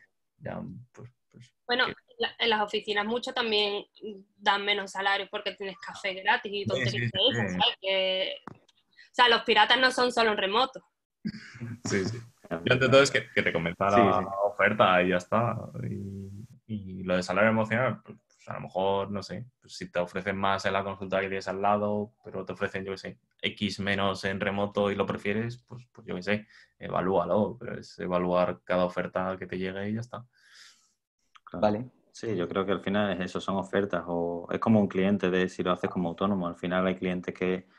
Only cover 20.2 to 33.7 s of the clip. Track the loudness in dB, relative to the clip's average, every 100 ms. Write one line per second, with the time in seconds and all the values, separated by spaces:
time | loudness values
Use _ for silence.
20.2 | -4 0 0 0 0 -2 -2 -6 -2 -2
21.2 | -2 -4 -6 0 2 2 0 -2 -6 _
22.2 | -14 -10 -8 -4 -4 -4 -8 -10 -12 -16
23.2 | _ _ -6 -2 -4 -2 -2 0 0 0
24.2 | -4 -2 -2 -2 -2 0 0 0 -2 -2
25.2 | -2 -2 -4 -8 -16 -18 -18 -18 -10 -6
26.2 | -2 -2 -4 -20 -20 -14 -4 -2 0 0
27.2 | 2 2 0 -4 -12 -12 -14 -10 -2 0
28.2 | 2 2 2 -2 -2 2 2 -2 -4 -4
29.2 | -4 -6 -8 -6 -6 -6 -6 -6 -8 -14
30.2 | -16 _ _ -20 -20 _ _ _ _ _
31.2 | _ -20 -16 -2 0 0 -6 _ _ -10
32.2 | -4 -2 -2 -2 0 -2 0 0 0 -2
33.2 | -4 -6 -4 -4 0